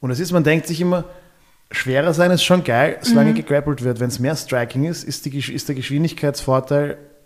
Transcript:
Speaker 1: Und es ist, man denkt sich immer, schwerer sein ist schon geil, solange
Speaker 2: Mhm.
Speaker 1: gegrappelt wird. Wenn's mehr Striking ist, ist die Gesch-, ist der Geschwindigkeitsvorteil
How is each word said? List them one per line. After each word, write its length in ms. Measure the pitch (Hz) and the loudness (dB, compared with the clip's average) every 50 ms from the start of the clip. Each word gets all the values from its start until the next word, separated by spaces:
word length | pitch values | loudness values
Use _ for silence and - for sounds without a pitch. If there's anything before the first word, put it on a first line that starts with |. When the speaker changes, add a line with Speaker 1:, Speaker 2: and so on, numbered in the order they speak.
Speaker 1:
Und 100 | - 127 | -6 -4
es 80 | 123 135 | -4 -4
ist, 120 | 185 - | -2 0
man 120 | 180 175 143 | 2 2 4
denkt 240 | 151 156 165 - | 4 2 2 0
sich 120 | - 170 156 | -2 -4 -2
immer, 240 | 180 180 180 175 - - - - - _ _ _ _ _ _ _ _ - | 0 0 0 -2 -4 -6 -14 -20 -20 _ _ _ _ _ _ _ _ -10
schwerer 420 | - - - 127 127 135 156 175 156 | -8 -6 -4 0 0 2 2 2 2
sein 160 | 160 175 180 | 4 4 4
ist 140 | 180 160 - | 4 4 4
schon 200 | - 180 180 156 | 4 4 4 2
geil, 360 | - 117 120 143 160 - - | 2 2 4 4 2 0 0
solange 300 | - 247 233 226 - - | 0 4 4 6 6 4
Speaker 2:
Mhm. 40 | - | 4
Speaker 1:
gegrappelt 460 | - 151 - 143 147 143 147 143 120 120 | 0 0 0 0 0 0 0 -2 -2 -2
wird. 160 | 127 117 110 | -2 -2 -2
Wenn's 200 | 123 120 104 117 | -2 -4 -2 -2
mehr 160 | 123 143 156 | -2 -2 -2
Striking 480 | - - - 131 123 117 117 - 131 147 | -4 -4 -4 -2 -2 -2 -2 -2 -2 -2
ist, 180 | 170 165 165 - | -2 -4 -6 -8
ist 220 | 151 135 - - | -10 -10 -8 -8
die 60 | 151 | -8
Gesch-, 180 | 135 143 117 - | -6 -6 -6 -6
ist 180 | - 120 - | -8 -8 -6
der 60 | - 143 | -6 -6
Geschwindigkeitsvorteil 1200 | 131 123 - 139 147 165 156 - - 151 143 139 - - 135 131 131 131 - 147 143 147 147 143 - - - _ _ _ | -6 -6 -4 -2 0 0 -2 -2 -2 -2 -2 -2 -2 -2 0 0 0 0 0 0 0 0 -2 -6 -10 -16 -20 _ _ _